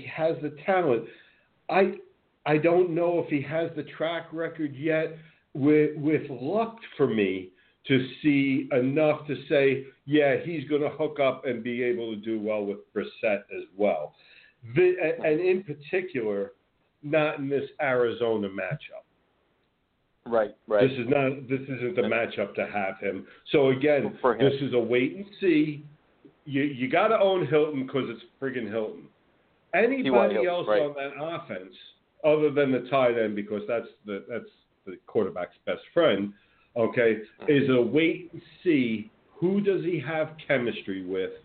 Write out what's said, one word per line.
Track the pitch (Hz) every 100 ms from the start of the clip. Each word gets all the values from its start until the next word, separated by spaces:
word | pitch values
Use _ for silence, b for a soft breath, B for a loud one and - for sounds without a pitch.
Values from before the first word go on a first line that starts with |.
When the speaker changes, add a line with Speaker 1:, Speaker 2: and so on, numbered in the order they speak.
Speaker 1:
he | -
has | - 160 143
the | 147 147 -
talent. | 185 165 117 - B B B B _ -
I, | 170 202 - - _ _ _ -
I | 156
don't | 165 170 180
know | 165 170 170
if | -
he | 147
has | 131 160 170 147
the |
track | 143 - 160 165 -
record | 156 160 160 151 127
yet | 156 156 156 - B B _
with, | 151 139 151 151 151
with | 143 151 -
Luck | 120 131 202 226 - - -
for | 135
me | 113 98 95 92 b b b -
to | 131 131 -
see | 151 139 139 135 -
enough | 143 127 143 156 147 -
to | 131 -
say, | 147 139 123 B B -
yeah, | 147 143 123
he's | 131 165 131
gonna | 147 147
hook | - 151 147
up | 135 131 143
and | 113
be | 117 120
able | 123 120 117
to | 107
do | 107 110
well | 104 107 101
with | 101 -
Brissett | 104 95 - 113 101 - 92
as | 90 92
well. | 101 82 76 b b b b b 113 123
The, | 180 180
a-, | 156 165 165
and | 156
in | 185 185
particular, | - 143 - 185 185 127 107 101 98 - _ _ _ _
not | 147 156 156 151
in | 139
this | 139 139 -
Arizona | 147 127 120 104 117 110 101
matchup. | 95 92 147 - - - _ _ _ _ _ _ _ _ _ _ _ -
Speaker 2:
Right, | 117 107 - -
right. | 107 131
Speaker 1:
This | 127
is | 117
not, | 143 135 135 123
this | 131
isn't | 131 127 120 107
the |
matchup | 107 113 113 - 101 -
to | 101
have | 101 95 92
him. | 101 95 101 B -
So | 160 135
again, | 131 147 147 104 -
Speaker 2:
For | 131 113
him. |
Speaker 1:
this | 123 139
is | 135
a | 120
wait | 110 123 139 180
and | 202 -
see. | 190 151 156 143 - - _ _ - _
You, | - 135
you | 143 131 131
gotta | 165 214 -
own | 196 190 147
Hilton | 151 156 143 131
'cause | 139 113
it's | 113 - _
friggin' | 135 123 110
Hilton. | 113 107 85 - _ _ _ _ _ _
Anybody | 175 233 269 262 254 208
Speaker 2:
Hilton, | 208 180
Speaker 1:
else | 175 110
Speaker 2:
right. | 104
Speaker 1:
on | 147 143
that | 139 139
offense, | 156 165 143 98 92 90 - _ _ _ 156
other | 151 151
than | 135 139
the | 127 123
tight | 139 127 117
end, | 110 104
because | 101 104 101
that's | 117 107 - 104
the, | 98 -
that's | 117 - _ _ _ -
the | 90 -
quarterback's | 120 98 87 87 _ -
best | 90 -
friend, | - 160 98 101 b b b b -
okay, | 110 127 117 107 - _
Speaker 2:
Mm-hmm. | -
Speaker 1:
is | 143 131
a | 127
wait | 117 135 165 - -
and | 151 - -
see. | 180 147 120 110 104 _ _ -
Who | 175 202
does | 202 180
he | 160 170 131
have | 160 156 - -
chemistry | 139 120 104 - 95 92
with? | 95 90 -